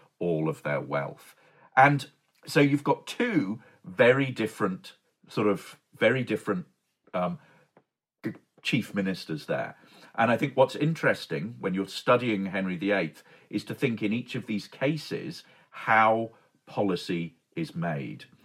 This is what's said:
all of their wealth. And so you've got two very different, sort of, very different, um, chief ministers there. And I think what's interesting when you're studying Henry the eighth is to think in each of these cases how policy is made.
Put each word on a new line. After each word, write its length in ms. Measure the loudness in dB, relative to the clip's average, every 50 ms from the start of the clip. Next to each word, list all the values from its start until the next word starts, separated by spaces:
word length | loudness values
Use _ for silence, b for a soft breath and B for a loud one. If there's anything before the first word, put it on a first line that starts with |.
| b b b -4
all 280 | -2 0 0 0 0
of 140 | -2 -2 -4
their 200 | -4 -4 -4 -4
wealth. 520 | -4 -4 -4 -4 -4 -4 -10 -14 -20 -20 -20 b b b b b b b b
And 320 | 6 8 8 6 2 -2 -8 _ _ _ _ _ _ -10
so 140 | 0 4 4
you've 240 | 4 4 4 0 2
got 240 | 0 -2 -2 -2
two 540 | -12 -4 -2 -2 0 0 0 0 -2 -6 -10 b b b b b
very 440 | -8 2 4 6 6 6 4 2
different, 680 | -2 -2 -4 -4 -4 -2 -2 -2 -2 -2 -4 -10 -18 -20 _ _ _ _ _ _
sort 200 | -8 -4 0 2
of, 300 | 2 2 0 -4 -14 -20 _ _ _ _
very 260 | 2 4 4 4 4 0
different, 420 | 0 -2 -2 0 -2 -2 -2 -4 _ _ _ _ _ _ _ _ -6 -2
um, 240 | -2 -2 -2 -2 -6 b b b b b b b b _ _ _ _ _ _ _ _ -8 -8 -8 -10 _ _ _ _
chief 320 | -4 -2 0 0 -2 -2 -4
ministers 520 | -4 -2 -2 -4 -6 -8 -8 -8 -8 -6
there. 300 | -4 -4 -4 -4 -8 -12 b b b b b b b b
And 160 | 0 2 2
I 60 | 2
think 160 | 2 0 0 4
what's 200 | 4 4 4 4
interesting 800 | -2 0 0 0 0 0 0 0 0 -4 -8 -6 -6 -6 -8 -10 -6
when 140 | -4 -2 -2
you're 140 | -2 -4
studying 600 | -4 -6 -6 2 2 2 4 4 0 -2 -2 -2
Henry 300 | -4 -4 -4 -4 -4 -4
the 140 | -2 0 0
eighth 320 | 2 2 0 -4 -6 -14 b b b b b b
is 140 | -6 -6 -6
to 100 | -6 -6
think 260 | -2 -2 -2 -2 0
in 120 | -2 -2 -2
each 220 | -2 -4 -6 -8
of 120 | -8 -6
these 200 | -4 -6 -6 -6
cases 760 | -8 -8 -2 -2 -2 -2 -2 -6 -8 -8 -8 -8 -10 -12 -14 b b b b b b
how 640 | b -6 0 4 6 6 6 6 4 2 -2 -6 b b b b b b _
policy 680 | -8 -4 -2 0 0 0 -2 -2 -4 -4 -4 -4 -6 _ _ _ _ -8
is 200 | -8 -8 -6 -6
made. 500 | -6 -4 -4 -4 -4 -6 -8 -12 -14 -18 -20 b b